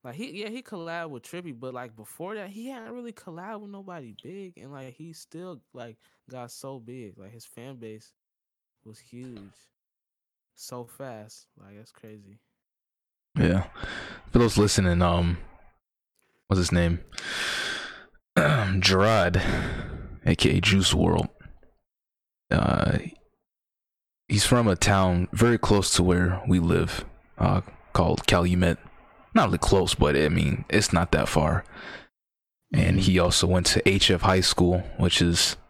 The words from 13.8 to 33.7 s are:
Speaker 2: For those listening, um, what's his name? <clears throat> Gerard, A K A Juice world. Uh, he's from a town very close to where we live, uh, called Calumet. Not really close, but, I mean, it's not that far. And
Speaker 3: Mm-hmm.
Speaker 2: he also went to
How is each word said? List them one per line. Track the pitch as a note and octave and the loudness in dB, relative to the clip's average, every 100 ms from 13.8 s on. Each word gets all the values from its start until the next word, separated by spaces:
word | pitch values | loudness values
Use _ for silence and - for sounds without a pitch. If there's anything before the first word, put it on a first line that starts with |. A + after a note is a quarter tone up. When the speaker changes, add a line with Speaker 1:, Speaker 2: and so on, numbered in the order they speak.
| - - - - - | -12 -12 -16 -18 0
Speaker 2:
For | A#2+ | 4
those | A#2 G2+ | 4 4
listening, | G#2 - F#2 F2 | 2 4 2 2
um, | F2 E2+ E2+ F2 - - - _ _ _ _ _ _ _ _ | 2 2 0 -2 -8 -20 -20 _ _ _ _ _ _ _ _
what's | F#2+ | 0
his | F2 | 2
name? | F2 E2+ E2+ - - - - - - - - - - - - _ - | 2 2 -2 -6 -14 -10 -8 -6 -6 -6 -8 -12 -18 -20 -20 _ 0
<clears throat> | D3+ C#3+ G2 F#2+ | 2 2 0 0
Gerard, | F#2 F#2+ G#2 A2 F2 F2+ - - - - - - - - - | 2 4 4 4 2 0 0 -2 -4 -8 -10 -12 -14 -4 0
A | E2+ | 2
K | - F#2 | 2 2
A | |
Juice | F#2+ F#2+ F2+ | 2 2 2
world. | F2 E2+ E2+ - _ - - - _ _ _ _ _ _ _ _ | 2 2 0 -2 _ -20 -20 -20 _ _ _ _ _ _ _ _
Uh, | - B1+ - - - - - _ _ _ _ _ _ _ _ _ _ _ | 0 2 2 0 -2 -4 -18 _ _ _ _ _ _ _ _ _ _ _
he's | G#2 - | 0 4
from | A#2+ A2+ | 4 4
a | F2+ | 2
town | - G2 F#2 F2 F2+ | 2 4 4 2 0
very | G2+ A#2 A2+ | 2 2 4
close | - G2+ F#2 | 4 2 2
to | - | 2
where | F2+ F2 F2+ F#2 - | 4 4 2 0 0
we | F2+ | 2
live, | E2+ E2+ E2+ - - - _ - | 4 0 0 -6 -12 -20 _ -2
uh, | F#2 F#2 - - - | 0 0 -4 -20 -4
called | - E2 D#2+ - | 0 2 2 2
Calumet. | F#2+ F2 F2+ F2 - - - - - _ | 2 4 2 2 0 -8 -20 -20 -20 _
Not | A3+ A#2 | 0 2
really | F2 | 0
close, | - G2 F2 - | 2 2 2 2
but, | D2 C#2 | 2 4
I | D2+ | 2
mean, | E2+ C#2+ - - | 2 0 -2 0
it's | G#2 - | 0 2
not | E2+ E2+ | 0 2
that | D2 A#1 | 0 2
far. | D#2 D2+ F#2+ - - - - - _ _ _ _ _ _ | 2 2 0 -6 -18 -18 -18 -20 _ _ _ _ _ _
And | D#2 E2+ F#2 | 0 2 2
Speaker 3:
Mm-hmm. | |
Speaker 2:
he | F#2+ F2+ | 4 4
also | F2 - F2+ | 4 2 2
went | F#2 | 2
to | F2 | 2